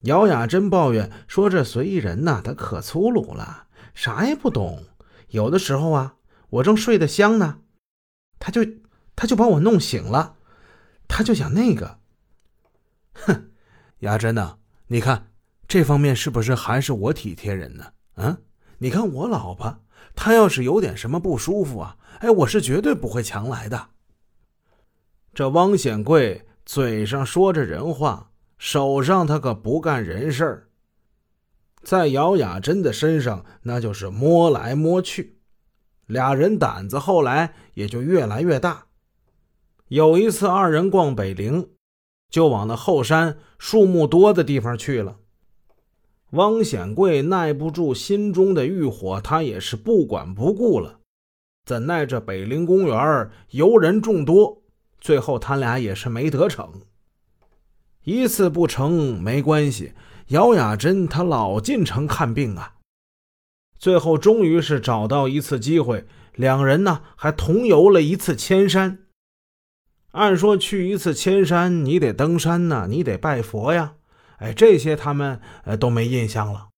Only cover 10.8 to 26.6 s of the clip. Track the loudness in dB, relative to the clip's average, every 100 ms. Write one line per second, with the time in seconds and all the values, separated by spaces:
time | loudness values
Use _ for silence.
10.8 | _ _ -4 0 2 2 2 2 2 2
11.8 | -4 -14 _ _ _ _ _ _ _ _
12.8 | _ _ _ -10 -2 -2 -4 _ _ _
13.8 | _ _ -4 -2 -2 -4 -6 -12 _ _
14.8 | _ -2 0 -2 -6 _ _ _ -2 0
15.8 | 2 2 2 0 -2 -4 -2 -4 -2 -4
16.8 | -2 -4 -4 -4 -8 -10 -8 -8 -10 -16
17.8 | -20 _ _ -6 -6 -6 _ _ _ -8
18.8 | -4 -2 -2 -4 -4 -6 -6 -10 -10 -10
19.8 | _ _ -20 -6 4 6 6 2 0 0
20.8 | -2 -6 -6 -6 -4 -4 -4 -4 -4 -6
21.8 | -12 -16 _ -8 2 4 4 0 0 -2
22.8 | 0 -2 -4 -6 -6 -8 -8 -8 -8 -10
23.8 | -12 _ _ _ _ _ _ _ _ _
24.8 | _ _ _ _ _ -6 -2 2 4 2
25.8 | 0 -4 2 2 2 -4 -14 _